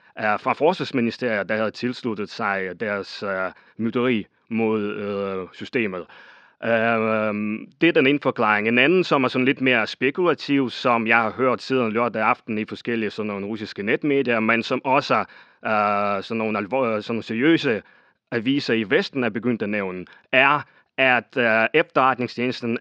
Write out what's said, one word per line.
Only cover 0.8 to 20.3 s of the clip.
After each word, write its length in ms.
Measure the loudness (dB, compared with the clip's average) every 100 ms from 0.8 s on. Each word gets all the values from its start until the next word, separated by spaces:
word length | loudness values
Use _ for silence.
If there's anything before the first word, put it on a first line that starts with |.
| -4 -2 -2 -2 -4 -2 -2
der 80 | -2
havde 140 | -2
tilsluttet 600 | -4 -6 -4 -6 -6 -8
sig 500 | -4 -2 -2 -4 -6
deres, 420 | -4 -4 -6 -10
øh, 280 | -6 -4 -6 -8 _ -6
mytteri 500 | -4 0 0 0 -4 _ -6
mod, 340 | -2 0 0
øh, 680 | -2 -6 -6 -4 -6 -6 -10
systemet. 520 | -14 -6 -2 -2 -4 -12 -18 -20 -20 _ -8
Øhm, 1040 | 0 2 2 0 0 0 -2 -2 -4 -6 -10 2
det 80 | 4
er 40 |
den 140 | 6 4
ene 120 | 2
forklaring. 460 | 0 0 2 4 4
En 100 | 4
anden, 260 | 4 4
som 200 | 2 2
er 40 | 2
sådan 160 | 0
lidt 160 | 0 2
mere 260 | 2 2 0
spekulativ, 840 | -2 -2 0 0 0 0 0 0
som 360 | -2 0 2 4
jeg 100 | 2
har 140 | 2
hørt 320 | 0 0 0
siden 300 | 0 0 2
lørdag 300 | 0 0 0
aften 360 | 0 0 -4 -6
i 60 |
forskellige 460 | -6 -8 -4 -2 -4
sådan 160 | -4 -6
nogle 200 | -6 -8
russiske 360 | -8 -8 -6
netmedier, 580 | -2 0 2 0 2 2
men 220 | 2 2
som 180 | 0 -2
også, 300 | 2 0 2
øh, 1080 | 0 0 -10 -20 _ -2 2 2 2 0 -2
sådan 140 | -4 -4
nogle 200 | -2 -2
alvor-, 420 | -2 -2 0 -2
sådan 140 | -4
nogle 80 | -6
seriøse 600 | -4 0 2 2 2 -2 -6 _ _ _ -6
aviser 440 | -4 0 -2 0
i 160 | 0 2
Vesten 340 | 0 0 -4
er 60 | -4
begyndt 320 | -2 -2 -2
at 60 | -2
nævne, 360 | -4 -4 -8 -12 -18 0